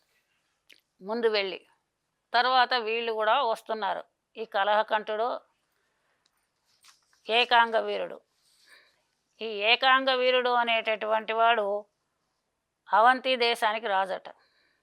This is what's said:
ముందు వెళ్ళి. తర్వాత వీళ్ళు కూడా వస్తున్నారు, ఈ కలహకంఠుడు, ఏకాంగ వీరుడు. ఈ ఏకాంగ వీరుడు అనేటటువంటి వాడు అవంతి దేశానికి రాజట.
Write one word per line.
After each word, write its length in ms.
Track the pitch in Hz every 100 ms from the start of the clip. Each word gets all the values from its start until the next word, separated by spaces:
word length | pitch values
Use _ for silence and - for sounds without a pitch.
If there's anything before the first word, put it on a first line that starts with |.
| _ _ _ _ _ _ _ _ _ _
ముందు 240 | 190 226 233
వెళ్ళి. 380 | 214 196 170 - _ _ _ _ _ _
తర్వాత 400 | 233 247 254 240
వీళ్ళు 380 | 254 214 226 233
కూడా 300 | 220 214 254
వస్తున్నారు, 600 | 247 220 - 220 196 170 - _ _ -
ఈ 80 | 220
కలహకంఠుడు, 960 | 208 196 208 214 214 208 214 240 - - _ _ _ _ _ _ _ _ _ _ _ _ _ - _ _ _ -
ఏకాంగ 460 | 226 240 240 233 220
వీరుడు. 460 | 208 202 175 165 - _ _ _ _ - _ _ _ _ _ _
ఈ 40 | 220
ఏకాంగ 640 | 208 208 233 262 262 262
వీరుడు 400 | 254 254 254 247
అనేటటువంటి 840 | 247 233 226 220 214 214 220 214
వాడు 520 | 220 226 233 202 208 208 _ _ _ _ _ _ _ _ _ -
అవంతి 420 | 196 233 254 254 254
దేశానికి 520 | 233 233 220 214 220
రాజట. 420 | 190 190 185 - - _ _ _ _